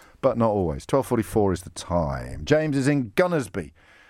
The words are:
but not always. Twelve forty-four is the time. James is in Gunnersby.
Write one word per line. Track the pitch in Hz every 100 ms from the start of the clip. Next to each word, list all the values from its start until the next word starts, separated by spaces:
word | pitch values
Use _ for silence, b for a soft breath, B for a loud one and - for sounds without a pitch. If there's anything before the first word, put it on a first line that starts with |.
| B B
but | 131 117
not | 113
always. | 104 85 69 -
Twelve | 139 123
forty-four | 120 107 113 98
is | 85
the | -
time. | - - 87 76 65 62 69
James | 76 151 156 139
is | 131
in | 147 117
Gunnersby. | - 180 165 104 98 76 b b b